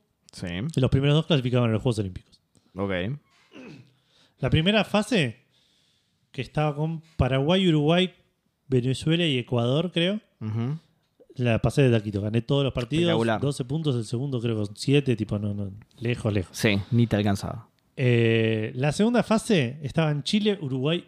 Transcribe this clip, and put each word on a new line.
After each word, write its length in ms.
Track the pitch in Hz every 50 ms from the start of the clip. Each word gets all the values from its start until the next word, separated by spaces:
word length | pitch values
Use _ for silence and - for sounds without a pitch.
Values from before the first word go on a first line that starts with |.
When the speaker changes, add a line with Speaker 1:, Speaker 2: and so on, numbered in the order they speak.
| _ _ _ _ _ - -
Speaker 1:
Sí. 120 | - - 87 87 90 113 165 -
Speaker 2:
Y 40 | 139
los 100 | 131 -
primeros 240 | - 135 139 143 147
dos 100 | 156 156 -
clasificaban 420 | 175 135 120 127 120 123 123 113
a 40 | 110
los 80 | 101
Juegos 180 | - 127 110 107
Olímpicos. 420 | 101 92 90 - - _ _ _ _ _ _ _ _ _ _
Speaker 1:
Ok. 160 | 92 101 98 95 90 90 107 143 147 _ _ _ _ _ _ _ - 127 - - 127 - _ _ _ _ _ _ _ _ _ _ _
Speaker 2:
La 100 | 135 127
primera 340 | 127 156 160 190 214 220 180
fase, 640 | - - 208 208 - 254 190 143 117 - _ _ _ _ _ _ _ _ _ _ _ _ _ _ _ _ _ _ _
que 100 | _ -
estaba 340 | 120 - - 151 151 151 143
con 260 | 143 156 160 165 156 - _ _
Paraguay, 500 | - 147 123 131 135 139 156 180 196 190 180
Uruguay, 440 | 156 151 147 151 170 180 185 180 - _ _ _ _ _ _ _ _ _ _ -
Venezuela 580 | 131 123 117 131 131 - - 160 165 170 175
y 120 | 160 135 123
Ecuador, 560 | 113 - 123 120 117 120 131 151 175 180 -
creo. 260 | 170 170 185 208 214 _ _ _ _
Speaker 1:
Ujú. 360 | 110 110 110 117 117 127 151 165 _ _ _ _ _ _ _ _ - _ -
Speaker 2:
La 240 | - 123 120 113 107
pasé 220 | - 123 - 151 139
de 140 | 127 117 113
taquito. 220 | 101 107 98 101
Gané 220 | 101 107 110 120
todos 240 | 107 - 143 139 139
los 80 | 127 -
partidos. 300 | 131 123 113 139 160 170
Speaker 1:
Espectacular. 360 | 170 113 113 117 113 110 101
Speaker 2:
Doce 240 | 131 143 139 - 135
puntos, 320 | 120 143 165 160 151 127
el 80 | 120 110
segundo 380 | - 120 117 135 143 131 120
creo 160 | 113 120 113 107
con 180 | 104 101 107
siete. 400 | - - 131 135 147 135 131 117
Tipo, 240 | 101 110 - 110 104
no, 140 | 104 104 104
no, 180 | 101 101 98 98 107 - _ _ -
lejos, 340 | 117 120 120 110 - 110 101
lejos. 240 | 101 87 - - -
Speaker 1:
Sí, 240 | - 110 101 98 101 -
ni 160 | 120 117 120 110
te 80 | -
alcanzaba. 540 | 104 104 107 98 - - 85 - 113 - _ _ _ _ _ _
Speaker 2:
Eh, 800 | - 135 123 120 117 117 113 113 113 110 113 113 110 107 113 135
la 160 | 127 135 151
segunda 320 | 147 - 202 226 247 226 -
fase 560 | - 214 220 - - 220 165 127 117 135 156 147
estaban 400 | 127 - 170 160 151 147 147 -
Chile, 340 | - - 214 208 214 202 190
Uruguay 460 | 160 131 131 131 127 151 170 175 -